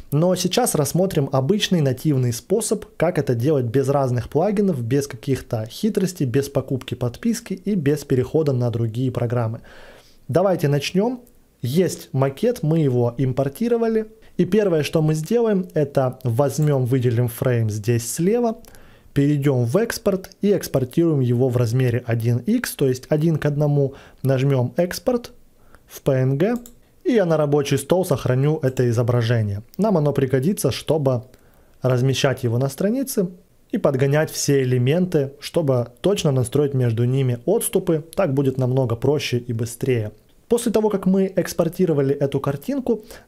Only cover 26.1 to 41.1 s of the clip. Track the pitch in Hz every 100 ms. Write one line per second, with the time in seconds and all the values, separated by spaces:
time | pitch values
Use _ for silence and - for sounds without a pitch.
26.1 | 131 131 139 196 240 - - _ _ 370
27.1 | 233 175 156 147 147 139 139 - 180 175
28.1 | 131 120 127 143 156 135 131 123 117 120
29.1 | 120 113 117 104 101 - - 214 175 147
30.1 | 139 131 131 147 214 135 - - 156 135
31.1 | 123 - - - _ _ - 127 127 131
32.1 | 131 139 127 120 117 139 - 190 262 269
33.1 | - 185 - _ _ _ 226 160 135 139
34.1 | 151 156 - - 139 127 127 123 170 180
35.1 | 156 135 - - - 147 123 117 - 175
36.1 | 208 156 131 123 135 147 131 120 113 123
37.1 | 135 127 120 - 226 - 190 180 160 -
38.1 | - 180 135 131 131 123 131 123 113 131
39.1 | 147 - 120 120 113 117 - 139 120 107
40.1 | - _ _ _ 233 240 220 214 196 190